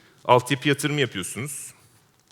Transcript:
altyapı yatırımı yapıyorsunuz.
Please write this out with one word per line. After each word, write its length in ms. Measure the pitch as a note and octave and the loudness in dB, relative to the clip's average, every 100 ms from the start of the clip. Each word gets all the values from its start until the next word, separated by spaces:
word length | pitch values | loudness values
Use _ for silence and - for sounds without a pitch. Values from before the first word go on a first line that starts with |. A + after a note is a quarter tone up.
| _ _ | _ _
altyapı 440 | - B2 - C3+ D3 | 4 4 4 -2 0
yatırımı 320 | C#3 D3 D3 | 0 0 -2
yapıyorsunuz. 760 | B2 G2 F2 G2+ D3 - - - _ _ _ _ _ | -2 -4 -8 -8 -10 -10 -14 -20 _ _ _ _ _